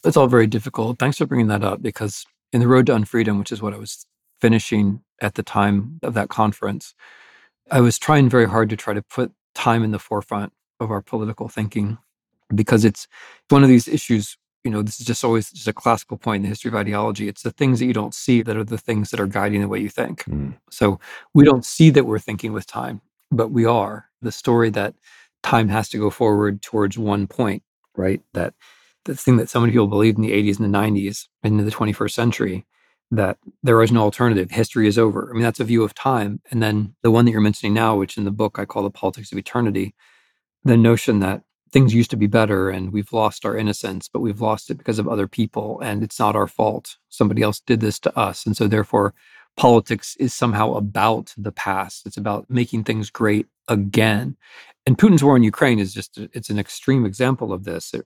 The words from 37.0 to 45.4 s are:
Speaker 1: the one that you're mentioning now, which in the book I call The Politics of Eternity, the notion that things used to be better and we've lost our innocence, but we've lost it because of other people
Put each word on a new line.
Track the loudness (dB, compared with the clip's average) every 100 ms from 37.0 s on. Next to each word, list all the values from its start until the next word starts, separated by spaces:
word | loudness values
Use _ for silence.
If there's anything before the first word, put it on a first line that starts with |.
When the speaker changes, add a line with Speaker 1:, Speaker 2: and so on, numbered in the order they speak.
Speaker 1:
the | 2
one | 6
that | 4
you're | 4
mentioning | 0 0 -2
now, | 0 2 0
which | -2 -6
in |
the | -6
book | -2 -4 -4
I | -8
call | -6
The | -6
Politics | -4 -8 -8 -12
of | -12
Eternity, | -8 -4 -2 -2 -6 _ _ _ _ _ _ _
the | 2 6
notion | 6 4 2 0
that | 0 -4 _ _ _
things | 4 4
used | 4 0
to | 0
be | 2
better | 2 2 0 -2
and | -4 -4
we've | -6 -4
lost | -2 -2 -2 -6
our | -4
innocence, | -4 -4 -8 -10 -10
but | -6
we've | -4 -4
lost | -4 -4 -6
it | -10
because | -6 -4
of | -4
other | -4 -4
people | -4